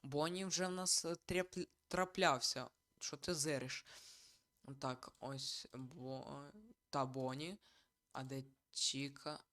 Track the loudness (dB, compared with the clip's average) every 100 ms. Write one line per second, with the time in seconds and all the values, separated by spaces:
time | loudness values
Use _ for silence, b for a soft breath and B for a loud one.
0 | -2 2 2 2 0 2 2 0 4 4
1 | 2 -4 0 2 2 -2 -6 _ _ 2
2 | 2 6 6 8 4 0 -4 _ _ _
3 | -8 -4 -2 2 2 2 0 -6 -10 B
4 | B B B B B _ -14 -6 -4 -4
5 | -8 -10 -8 -6 -4 -6 -8 -10 -10 -8
6 | -8 -6 -6 -10 -12 -16 -20 -20 _ 2
7 | 2 2 0 0 -4 -6 b b b _
8 | _ -8 -4 -6 -6 _ _ 0 0 2
9 | -4 -4 -8 -8 -12